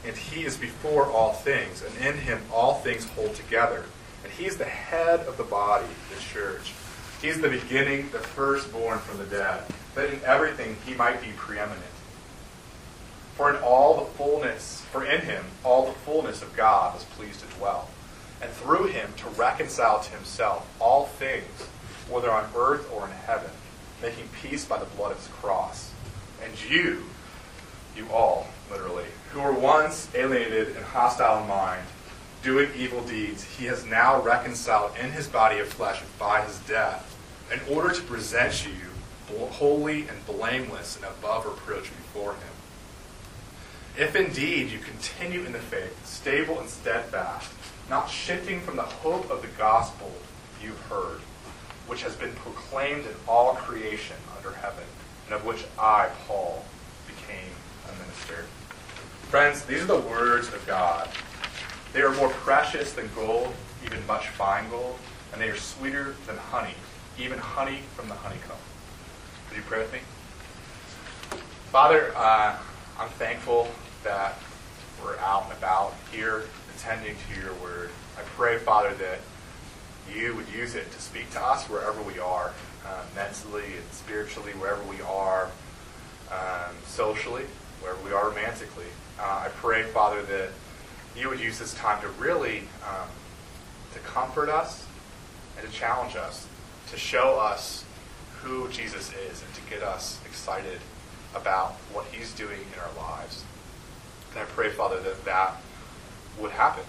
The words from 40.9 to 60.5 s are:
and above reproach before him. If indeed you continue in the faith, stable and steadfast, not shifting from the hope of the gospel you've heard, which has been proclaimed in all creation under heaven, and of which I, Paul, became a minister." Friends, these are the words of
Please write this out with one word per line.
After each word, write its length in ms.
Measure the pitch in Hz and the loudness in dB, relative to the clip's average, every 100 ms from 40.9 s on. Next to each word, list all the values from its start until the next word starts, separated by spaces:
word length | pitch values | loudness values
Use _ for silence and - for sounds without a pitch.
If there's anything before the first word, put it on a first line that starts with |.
| - | -8
and 100 | - | -8
above 400 | - - - - | -6 -2 0 -2
reproach 380 | - - 98 | -8 -6 -6
before 480 | - 90 - 104 101 | -6 -12 -10 -6 -4
him. 200 | 101 - - - - - - - - - - - - - - - - | -6 -10 -14 -16 -16 -16 -16 -16 -16 -14 -14 -14 -16 -16 -16 -12 0
If 180 | 151 | 4
indeed 560 | 196 180 127 151 160 113 | 6 4 2 2 2 0
you 80 | 107 | -4
continue 680 | - 110 - - 175 180 175 | -8 -8 -8 -6 -4 -4 -4
in 60 | |
the 60 | 120 | -6
faith, 460 | - - - - | -4 -6 -6 -10
stable 560 | - - 143 135 113 - | -12 -6 2 2 2 -2
and 80 | - | -4
steadfast, 840 | - - - - 98 - - - - - - - | -4 0 0 0 -4 -2 -6 -10 -12 -14 -14 0
not 220 | 135 - | 0 0
shifting 500 | - - 175 185 175 | -4 -2 -2 -2 -4
from 160 | - 127 | -2 -4
the 60 | |
hope 480 | 104 - 156 180 - | -4 -2 0 0 0
of 100 | - | -4
the 80 | - - | -4 2
gospel 560 | 107 113 - - 101 - - - - - | 6 6 4 -4 -10 -12 -14 -16 -16 -12
you've 180 | 107 107 | -10 -10
heard, 380 | - 98 90 - - - - - - - - | -6 -4 -4 -6 -12 -14 -14 -14 -14 -14 -8
which 160 | - | -6
has 120 | - | -6
been 180 | - - | -6 -8
proclaimed 720 | - - - - 135 139 147 110 | -8 -10 -10 -6 -2 0 -2 -6
in 80 | - 117 | -8 6
all 280 | 117 123 | 8 8
creation 600 | 127 - 113 107 107 - - - - | 6 -2 -4 -4 -4 -6 -10 -12 -10
under 160 | - | -10
heaven, 320 | - 101 - - - - - | -6 -6 -6 -12 -14 -16 -16
and 100 | - | -6
of 120 | 104 110 | -4 -2
which 180 | - - - | -4 -6 4
I, 320 | 110 107 101 - - | 8 8 6 0 -4
Paul, 360 | 101 90 - - - - - - | -2 -2 -4 -10 -14 -14 -14 -14
became 460 | - - 95 92 - - - - | -12 -10 -10 -10 -12 -14 -14 -12
a 40 | 92 | -10
minister." 420 | 90 - - - 82 - - - - - - - - | -10 -10 -10 -10 -10 -12 -14 -14 -12 -14 -14 -14 4
Friends, 340 | 139 147 143 | 8 8 6
these 160 | - 147 | -2 0
are 60 | 185 | 6
the 100 | - | 4
words 520 | - 113 120 117 | 4 4 6 6
of 140 | 120 | 4